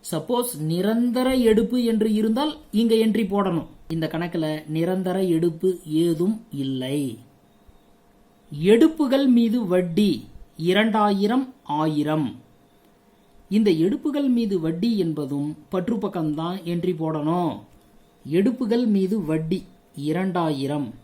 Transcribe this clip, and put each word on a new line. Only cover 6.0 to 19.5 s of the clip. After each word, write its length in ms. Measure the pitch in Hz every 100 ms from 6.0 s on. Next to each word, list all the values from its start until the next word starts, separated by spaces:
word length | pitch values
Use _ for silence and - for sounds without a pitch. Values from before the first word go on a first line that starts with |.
| 170
ஏதும் 340 | 160 180 220 - 147
இல்லை. 380 | 135 131 127 143 139 110 - _ _ _ _ - _ _ _ _ _ _ _ 147 170
எடுப்புகள் 560 | 226 320 320 285 269 277
மீது 320 | 240 233 240 208
வட்டி 420 | 180 180 165 208 127 - - - - 165
இரண்டாயிரம், 760 | 190 220 214 208 196 202 254 262 - - 151
ஆயிரம். 460 | 156 151 147 156 135 - - _ _ _ _ _ _ _ _ - -
இந்த 180 | 202 214 160
எடுப்புகள் 500 | 170 294 311 285 277
மீது 260 | 240 226 190
வட்டி 300 | 160 165 226 220
என்பதும் 520 | 170 151 139 143 147 151 -
பற்று 260 | 190 175 233
பக்கம்தான் 600 | 196 180 156 151 165 190 170
என்ட்ரி 280 | 175 175 165
போடணும். 600 | 160 156 147 175 170 104 - - _ _ _ _ 131
எடுப்புகள் 600 | 160 202 240 240 233 247
மீது 260 | 202 190 220
வட்டி 360 | 156 160 160